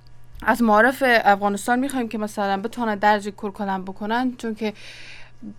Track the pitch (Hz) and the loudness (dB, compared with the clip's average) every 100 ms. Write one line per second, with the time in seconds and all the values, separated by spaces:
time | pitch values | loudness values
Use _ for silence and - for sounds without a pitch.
0 | - - - - - 226 226 208 240 269 | -20 -20 -18 -4 0 2 4 6 6 4
1 | 262 226 202 196 202 202 - 247 277 262 | 4 4 6 4 2 -2 0 0 0 -4
2 | 226 220 208 - 196 190 220 247 226 202 | -4 -4 -6 -4 -2 -2 -4 -4 -4 2
3 | 208 208 202 - 208 190 196 190 196 190 | 2 2 0 -8 -10 -6 -4 -4 -6 -8
4 | 208 233 254 247 226 214 214 208 - - | -4 -2 -2 -4 -8 -6 -6 -6 -14 -18
5 | - - - - 214 | -18 -16 -18 -16 -16